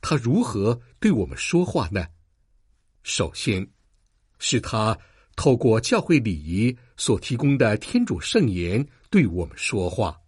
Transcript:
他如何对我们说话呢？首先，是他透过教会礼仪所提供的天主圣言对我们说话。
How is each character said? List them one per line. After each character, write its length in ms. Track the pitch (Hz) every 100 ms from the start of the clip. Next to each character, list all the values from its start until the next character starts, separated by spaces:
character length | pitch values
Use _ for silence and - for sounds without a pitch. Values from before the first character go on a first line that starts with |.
他 160 | - 151
如 260 | 113 170
何 380 | 240 101 101 120 - _
对 140 | 220
我 120 | 131
们 140 | 80 -
说 260 | - 170
话 240 | 180 175 90
呢？ 160 | 98 82 - _ _ _ _ _ _ _ _
首 280 | - - 80
先， 320 | - - 95 95 _ _ _ _ _ _ _
是 200 | - 120
他 380 | - 113 110 107 - _ _ -
透 200 | 151 123
过 240 | 123 110
教 200 | - 233
会 180 | - 160
礼 160 | 110
仪 420 | 82 76 90 120 127 _ -
所 220 | - 107
提 160 | - 123
供 200 | 143 139
的 200 | 120 104
天 280 | - 247
主 160 | 240 98
圣 300 | - 233 135
言 340 | 90 87 104 147 _ _
对 140 | 202 120
我 180 | 85 80
们 100 | -
说 320 | - 104 90
话。 320 | - 98 -